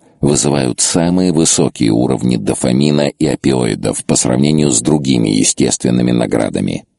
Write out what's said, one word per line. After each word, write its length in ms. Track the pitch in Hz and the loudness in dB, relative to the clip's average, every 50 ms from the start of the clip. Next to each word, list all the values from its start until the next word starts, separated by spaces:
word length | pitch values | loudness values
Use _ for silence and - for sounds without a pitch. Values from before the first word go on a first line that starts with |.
| _ _ _ - | _ _ _ -2
вызывают 600 | 71 71 73 - - 73 71 71 65 62 - - | 0 0 0 2 0 0 0 0 0 -2 -2 -2
самые 520 | - - - 87 85 87 90 92 92 92 | -4 -2 0 0 0 2 2 2 2 2
высокие 580 | 80 78 80 76 - - 76 62 - - 58 55 | 2 2 2 2 2 0 0 0 0 0 0 2
уровни 460 | 53 58 62 62 62 60 60 62 62 | 2 2 0 0 0 0 0 0 0
дофамина 720 | 55 50 64 62 - - 64 62 65 73 76 73 73 71 71 | 0 -2 -4 -4 -2 -2 0 0 2 2 2 0 0 0 -2
и 180 | - - 78 | -2 -2 -2
опиоидов 760 | 71 64 - - 67 65 64 60 55 50 50 50 52 - - - | -2 -2 -2 0 0 0 0 0 -2 -2 -2 -4 -4 -4 -4 -2
по 100 | - - | -2 -2
сравнению 560 | - - 60 62 64 71 76 78 78 76 71 | 0 0 0 0 2 2 2 2 2 2 2
с 100 | 62 57 | 0 0
другими 500 | - 73 78 73 69 67 64 58 55 53 | 0 0 0 0 2 0 0 2 2 0
естественными 840 | 52 52 50 - - - 67 64 - - - 62 62 62 60 60 | 0 0 0 0 0 0 0 0 0 0 0 0 0 2 0 0
наградами. 720 | 60 58 57 50 60 57 53 50 50 50 50 50 50 50 - _ _ | 0 0 0 0 -2 -2 -2 -2 -4 -4 -4 -4 -6 -8 -10 _ _